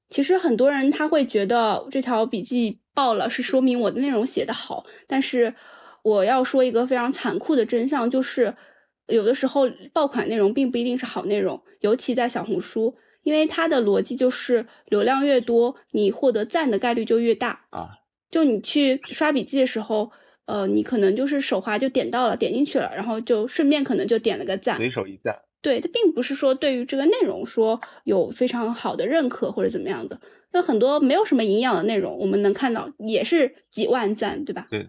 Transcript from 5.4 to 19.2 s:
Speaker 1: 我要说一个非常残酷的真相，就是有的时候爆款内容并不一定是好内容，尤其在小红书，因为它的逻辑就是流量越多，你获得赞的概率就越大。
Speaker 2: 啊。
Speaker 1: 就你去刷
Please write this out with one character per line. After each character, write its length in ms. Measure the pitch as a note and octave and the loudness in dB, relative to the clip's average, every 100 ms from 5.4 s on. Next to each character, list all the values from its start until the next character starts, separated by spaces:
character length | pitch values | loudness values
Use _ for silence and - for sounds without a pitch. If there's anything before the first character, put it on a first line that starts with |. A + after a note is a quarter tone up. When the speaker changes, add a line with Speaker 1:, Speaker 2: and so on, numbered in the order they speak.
| A#3 - - - - - | 0 -2 -16 -20 -20 -4
Speaker 1:
我 220 | A3 G#3 | 0 2
要 200 | G3 C4 | 4 2
说 180 | B3+ C4+ | 2 2
一 80 | B3+ | 2
个 160 | A3+ B3+ | 2 0
非 80 | |
常 160 | B3 A#3+ | 0 -2
残 280 | C#4 A#3+ - | -4 -4 -4
酷 180 | - C#4+ | 0 0
的 100 | A3+ | 2
真 220 | A#3+ B3+ | 0 0
相， 200 | C#4+ A#3 | 0 0
就 140 | C4 | 0
是 320 | C4 - G#3+ - - _ _ _ - | -2 0 -2 -2 -14 _ _ _ -2
有 180 | A3+ | 0
的 100 | G#3 | 2
时 120 | C4+ C4 | 0 0
候 220 | C#4 B3+ - F#3 | 2 0 -2 -6
爆 140 | E4 C#4 | -2 0
款 220 | A#3+ - | 0 -2
内 80 | A3+ | 2
容 180 | G3+ | 2
并 160 | B3+ C4 | 2 0
不 80 | B3 | 0
一 60 | |
定 140 | A#3+ B3+ | -2 -4
是 60 | |
好 200 | B3 G3 | -6 -6
内 160 | F#3+ G#3 | -4 -2
容， 200 | F#3+ - _ _ | -2 -4 _ _
尤 160 | G#3 A#3+ | 0 0
其 180 | - | 0
在 140 | B3 B3 | 0 -2
小 160 | G#3 | -2
红 160 | E3+ F3+ | -4 -4
书， 360 | - A3+ A3+ C4+ _ _ | -4 -2 -2 -2 _ _
因 100 | D4+ | -2
为 140 | D4+ D#4 | 2 2
它 200 | E4 E4 | 0 0
的 160 | C#4 | 2
逻 180 | G#3+ G3 | 2 2
辑 140 | G3 | 0
就 160 | B3+ B3+ | 0 0
是 360 | B3+ - A#3+ A#3 - - | 0 0 0 -2 -14 -2
流 160 | G#3 | 0
量 240 | A3 C4+ C#4+ | 2 2 2
越 140 | C4 | 2
多， 340 | A#3 A#3 A#3+ C#4 _ | 4 4 2 0 _
你 200 | G#3+ G3+ | 0 0
获 180 | - C4+ | 2 2
得 140 | G#3+ | 2
赞 260 | A3 E4+ D4 | 0 0 0
的 80 | G3+ | 0
概 160 | B3 | 0
率 100 | A#3+ | -2
就 140 | G#3+ A#3 | 0 2
越 160 | A#3 | 2
大。 320 | A3 A#3+ - _ | 0 -2 -8 _
Speaker 2:
啊。 180 | - F2 G#2 _ _ _ | -14 -14 -16 _ _ _
Speaker 1:
就 140 | - | 0
你 160 | D4+ G#3+ | 2 2
去 400 | - D4 C#4 C4+ - | -2 0 2 0 -4
刷 220 | - | -2